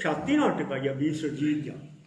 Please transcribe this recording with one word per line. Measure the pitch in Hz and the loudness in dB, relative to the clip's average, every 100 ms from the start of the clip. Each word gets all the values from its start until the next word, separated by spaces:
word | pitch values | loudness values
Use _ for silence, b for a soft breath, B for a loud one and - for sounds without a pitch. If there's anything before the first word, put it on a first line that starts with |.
ਛਾਤੀ | 165 151 - 294 | -2 -2 2 4
ਨਾਲ | 240 | 4
ਟਿਕਾਈਆ | - 143 135 135 | 2 -2 -2 -2
ਵੀਰ | 135 151 | 0 0
ਸੁਰਜੀਤ | 156 156 131 151 147 131 | 0 -4 0 0 0 -2
ਦਾ। | - - - | -10 -14 -20